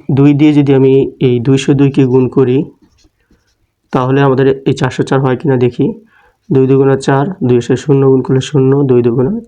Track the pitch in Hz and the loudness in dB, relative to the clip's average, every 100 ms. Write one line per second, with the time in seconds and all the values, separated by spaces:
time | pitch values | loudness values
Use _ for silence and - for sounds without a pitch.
0 | - 135 143 143 151 147 143 135 135 135 | -4 2 2 4 2 2 2 2 2 2
1 | 131 - 135 123 117 135 147 139 139 139 | 0 -2 -2 0 0 -2 0 0 0 0
2 | 131 131 123 139 123 131 180 - _ _ | 0 0 0 0 0 0 -4 -12 _ _
3 | _ _ _ _ _ _ _ _ _ 131 | _ _ _ _ _ _ _ _ _ -4
4 | 127 135 139 127 135 135 - 135 131 - | -2 0 0 2 0 0 -4 -4 -4 -4
5 | 131 135 135 120 - 127 123 - 170 220 | -2 -2 -2 -2 -2 0 -2 -2 -4 -6
6 | _ _ _ _ - 135 131 135 135 135 | _ _ _ _ -4 0 2 2 2 0
7 | 139 139 147 - 127 123 120 127 - 139 | 0 -2 -2 -4 -2 0 0 -4 0 0
8 | 135 131 123 131 - 147 131 139 139 123 | 2 2 0 -4 -2 0 0 0 0 0
9 | 120 117 127 226 | 0 -2 -4 -6